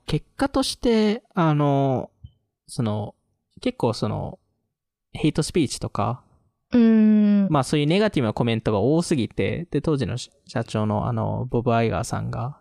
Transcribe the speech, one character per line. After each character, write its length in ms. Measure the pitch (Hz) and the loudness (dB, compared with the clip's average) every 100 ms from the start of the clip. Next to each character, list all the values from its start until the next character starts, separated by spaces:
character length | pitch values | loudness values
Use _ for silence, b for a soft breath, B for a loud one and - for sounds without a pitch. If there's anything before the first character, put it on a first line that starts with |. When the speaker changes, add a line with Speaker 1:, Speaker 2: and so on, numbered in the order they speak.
| - | -4
Speaker 1:
結 180 | 156 - - | -4 -6 -4
果 120 | 269 | -2
と 140 | - | 0
し 140 | - - | -2 -2
て、 480 | 254 226 214 226 - | 2 2 2 0 -4
あ 180 | - 165 | 0 2
の、 580 | 147 143 139 139 123 - _ - _ _ _ - | 4 2 2 2 0 -4 _ -20 _ _ _ -10
そ 160 | - | -4
の、 320 | 113 104 - - _ _ _ - | -2 -4 -6 -12 _ _ _ -6
結 160 | 254 - | -6 0
構 160 | 120 | -2
そ 160 | 104 - | 0 -4
の、 300 | 101 - - _ _ _ _ _ _ _ | -4 -6 -10 _ _ _ _ _ _ _
ヘ 160 | - 156 | -2 -2
イ 40 | |
ト 80 | 156 | 0
ス 100 | 151 | -2
ピ 120 | 185 | 0
ー 40 | 143 | -2
チ 100 | - | -4
と 120 | - | -6
か、 340 | - 107 117 _ _ _ _ _ | -4 -4 -6 _ _ _ _ _
Speaker 2:
う 80 | 247 | 4
ー 20 | |
ん。 680 | 226 220 214 214 208 202 190 | 6 6 6 4 4 4 2
Speaker 1:
ま 100 | 151 | 0
あ、 40 | |
そ 120 | 127 151 | 2 0
う 40 | |
い 20 | |
う 40 | 147 | 2
ネ 120 | 185 | 2
ガ 120 | 214 | 2
テ 100 | 165 | 2
ィ 20 | |
ブ 60 | 113 | 0
な 40 | |
コ 120 | - | 0
メ 100 | 120 | 0
ン 80 | 113 | 0
ト 100 | - | 0
が 80 | 104 | 0
多 220 | 117 160 | 2 2
す 120 | 170 | 0
ぎ 140 | 156 104 | -2 -2
て、 380 | - 98 - 170 | -2 -2 -2 -4
で、 120 | 147 | -4
当 160 | 165 139 | -2 -2
時 80 | 98 | -2
の 100 | 120 | -6
社 480 | - _ - 120 | -10 _ -10 -8
長 220 | 117 110 107 | -4 -2 -2
の、 200 | 104 110 | -2 -2
あ 60 | |
の、 340 | 110 107 104 120 | -4 -4 -4 -4
ボ 100 | 120 | -2
ブ・ 140 | 120 | 0
ア 80 | 117 | 0
イ 80 | 113 | 0
ガ 140 | 90 | -2
ー 20 | 113 | -4
さ 140 | 110 | -6
ん 100 | 117 | -6
が、 300 | 120 120 - | -6 -8 -12